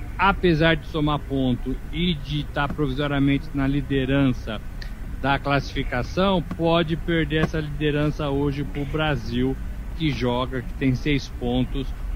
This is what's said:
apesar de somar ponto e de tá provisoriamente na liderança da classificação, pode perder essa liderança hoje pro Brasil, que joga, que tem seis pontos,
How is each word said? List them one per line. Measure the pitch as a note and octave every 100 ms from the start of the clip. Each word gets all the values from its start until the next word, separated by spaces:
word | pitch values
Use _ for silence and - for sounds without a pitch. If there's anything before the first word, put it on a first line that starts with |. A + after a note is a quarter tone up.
| - -
apesar | F#3+ F3+ F#3 D#3 E3 D#3+
de | -
somar | D#3+ D3 C#3+
ponto | - C3+ C3 B2 B2+ C3+ -
e | D3 F3+ D3+
de | C#3 D3 C#3
tá | D3+ C#3
provisoriamente | - D3 B2+ D3 C#3 C#3 C#3 -
na | C#3+ C3+
liderança | C#3+ C3+ C3+ B2+ C#3 C3+ A#2 A#2 G#2 - - - - - -
da | C3+ C#3
classificação, | C#3 C#3+ - C#3+ C3 B2+ B2+ F3 G3 F#3
pode | - - E3 E3 E3 E3
perder | - E3 D3+ D#3
essa | D#3+ D#3+
liderança | D3+ C#3+ D3+ D3 D3+ D3 D3
hoje | C#3 C#3+ C#3
pro | C#3 C#3+ C#3+
Brasil, | D#3 D#3 C3+ G#2+ B2 B2+ C3 - - - -
que | D#3+
joga, | A#2+ B2 B2 B2+ B2+
que | - -
tem | C3+ B2
seis | C3+ C#3 - -
pontos, | B2 B2+ B2 C#3+ - - -